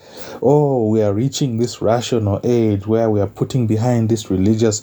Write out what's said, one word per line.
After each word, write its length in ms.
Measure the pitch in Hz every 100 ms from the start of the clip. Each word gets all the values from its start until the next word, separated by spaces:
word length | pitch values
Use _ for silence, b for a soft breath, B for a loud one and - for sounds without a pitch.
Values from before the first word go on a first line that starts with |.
| B B B B
"Oh, 480 | 117 147 143 127 107
we 140 | 110
are 100 | 104
reaching 440 | 101 139 - 139 113
this 220 | 120 -
rational 600 | 101 120 - 120 98 98
age 440 | 123 120 110 98 104
where 220 | 113 113
we 100 | 104
are 60 | 98
putting 400 | - 143 131 113
behind 420 | 110 123 120 110
this 220 | 110 -
religious 500 | 92 101 110 113 104